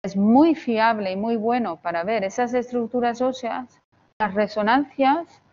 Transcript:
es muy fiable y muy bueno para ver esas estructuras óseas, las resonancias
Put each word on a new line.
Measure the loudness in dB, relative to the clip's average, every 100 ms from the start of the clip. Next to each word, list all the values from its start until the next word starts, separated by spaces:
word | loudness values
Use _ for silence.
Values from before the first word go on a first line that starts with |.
es | -4 0
muy | 4 6 6
fiable | 2 -2 2 2 0 -4
y | -4
muy | -4 -2
bueno | 0 0 -2 -4
para | -4 -4
ver | -2 -2
esas | -2 -2 -2
estructuras | -2 -2 -4 -4 -2 -2 0
óseas, | -4 -2 -8 -8 -10 _ _ _ _ _
las | -4
resonancias | -2 -2 0 2 2 0 0 2 2 -4 _ _